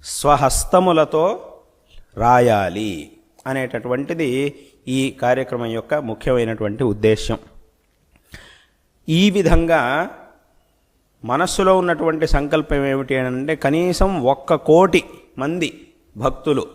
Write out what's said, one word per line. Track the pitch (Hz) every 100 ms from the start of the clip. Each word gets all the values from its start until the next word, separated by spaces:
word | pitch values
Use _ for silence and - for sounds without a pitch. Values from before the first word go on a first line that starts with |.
స్వహస్తములతో | - - 151 143 139 - - 185 185 165 147 156 170 233 - - _ _ _ - - -
రాయాలి | 113 123 120 104 95 90 107 85 71 - _ _ -
అనేటటువంటిది | 135 127 123 120 127 143 165 151 131 143 139 - _ -
ఈ | 131 135 -
కార్యక్రమం | 123 127 131 123 117
యొక్క | 113 110
ముఖ్యమైనటువంటి | 151 131 110 - 127 113 113 107 107
ఉద్దేశ్యం. | 131 104 110 107 - 113 - - _ _ _ _ _ _ _ - - - _ _ _ _ -
ఈ | 160 202
విధంగా | 196 165 165 165 165 123 139 185 - - _ _ _ _ _ _ _ _ _
మనస్సులో | - 131 180 - 190 185
ఉన్నటువంటి | 180 165 165 160 156
సంకల్పం | 147 143 156 151 147 139
ఏమిటి | 135 135 131
అని | 127
అంటే, | 127 139 156
కనీసం | 143 156 180 175 190 185
ఒక్క | 123 139 -
కోటి | 156 - 160 185 160 - - _ -
మంది | 139 175 151 - - _ _ 107
భక్తులు | 127 - - 135 -